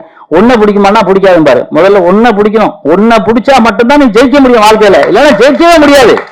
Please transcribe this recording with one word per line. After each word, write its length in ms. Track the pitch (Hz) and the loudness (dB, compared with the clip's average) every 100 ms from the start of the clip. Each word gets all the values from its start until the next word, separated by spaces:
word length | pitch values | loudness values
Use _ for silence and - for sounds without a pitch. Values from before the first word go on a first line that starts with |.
| - - - | -10 -20 -6
"உன்னை 280 | 160 233 240 | -2 0 0
பிடிக்குமான்னா 420 | 208 202 196 220 190 | 0 0 0 0 -2
பிடிக்காதுன்னு 380 | 196 190 175 | 0 0 0
பாரு." 240 | 151 123 - | 0 -2 -2
முதல்ல 260 | 151 190 202 | -2 0 0
உன்னை 340 | 175 202 226 | 0 0 0
பிடிக்கணும். 420 | 202 208 220 196 - | 0 -2 -2 -4 -4
உன்னை 360 | 135 180 220 226 | -4 -2 0 0
பிடிச்சா 420 | 208 233 233 262 | -2 -2 0 0
மட்டும்தான் 380 | 226 202 240 294 | 0 -2 0 0
நீ 80 | 269 | 0
ஜெயிக்க 340 | 202 262 285 | 0 0 0
முடியும் 240 | 254 240 | 2 2
வாழ்க்கையில, 320 | 214 214 208 165 | 0 2 0 0
இல்லைன்னா 340 | 160 196 294 196 | 0 0 0 0
ஜெயிக்கவே 400 | 262 269 339 330 | 0 0 2 2
முடியாது. 400 | 285 285 226 131 - | 2 2 2 0 -6